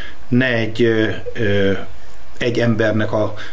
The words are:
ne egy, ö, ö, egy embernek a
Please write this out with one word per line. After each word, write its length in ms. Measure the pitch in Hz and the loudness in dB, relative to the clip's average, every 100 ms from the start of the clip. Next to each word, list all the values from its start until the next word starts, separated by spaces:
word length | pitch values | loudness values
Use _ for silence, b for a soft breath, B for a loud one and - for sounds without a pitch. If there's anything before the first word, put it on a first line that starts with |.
| B B - | B B 0
ne 180 | 123 131 | 2 2
egy, 360 | 117 107 104 | 0 -2 0
ö, 280 | 117 110 110 - - | 2 2 0 -2 -4
ö, 380 | - 104 101 98 95 - - - - - - | -2 0 2 2 2 0 -2 -2 -2 -2 -2
egy 220 | - 113 | -2 0
embernek 520 | 120 107 113 107 104 | 2 2 2 0 0
a 220 | 110 104 - B | -2 -2 -2 B